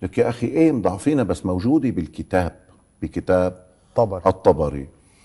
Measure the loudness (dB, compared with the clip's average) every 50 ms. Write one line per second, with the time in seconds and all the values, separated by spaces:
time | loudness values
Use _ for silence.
0 | -10 -4 0 0 0 0 0 -2 -4 -2 2 4 4 4 4 2 0 -2 -2 0
1 | 0 0 2 2 0 0 -2 -4 -2 -4 -2 -2 0 2 2 2 0 0 -2 -4
2 | -6 -6 -10 -12 -8 -2 0 0 0 0 -4 -10 _ _ _ _ _ _ _ _
3 | -12 -8 -8 -6 0 2 2 2 2 0 -4 -8 -18 _ _ _ _ _ _ 0
4 | 0 0 -2 -2 0 -2 -2 4 4 4 4 4 0 -4 -4 -8 -12 -14 -18 _
5 | _ _ _ _